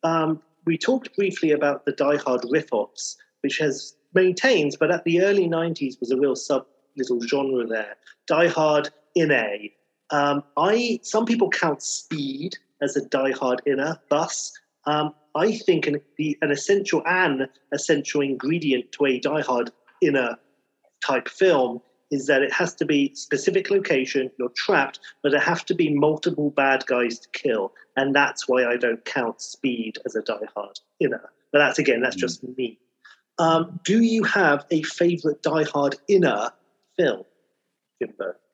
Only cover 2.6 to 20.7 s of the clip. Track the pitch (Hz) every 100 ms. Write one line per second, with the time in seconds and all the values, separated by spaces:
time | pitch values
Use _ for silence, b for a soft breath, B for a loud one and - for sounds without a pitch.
2.6 | - 113 101 - - - b _ 139 -
3.6 | 151 143 - _ _ 190 185 180 262 226
4.6 | 147 - 156 175 170 170 190 202 175 165
5.6 | 165 160 139 123 120 131 139 127 - 139
6.6 | - _ _ - 123 120 117 143 135 131
7.6 | 113 110 104 104 B B - 160 170 165
8.6 | 156 151 143 _ _ - 156 135 110 101
9.6 | 104 _ _ _ _ 147 143 143 - -
10.6 | 175 220 240 233 - 220 233 233 185 -
11.6 | 170 143 - - - 156 139 135 175 -
12.6 | _ _ 143 139 135 139 135 131 131 127
13.6 | - 131 147 160 _ 147 160 - - -
14.6 | _ _ - 151 151 - _ 151 196 -
15.6 | - 170 - 147 _ _ 156 143 151 143
16.6 | - 202 196 156 160 185 180 135 135 _
17.6 | _ 143 - 147 - 151 139 127 131 170
18.6 | 151 127 - - 139 127 143 151 135 123
19.6 | 120 _ _ _ 175 139 123 117 _ _
20.6 | _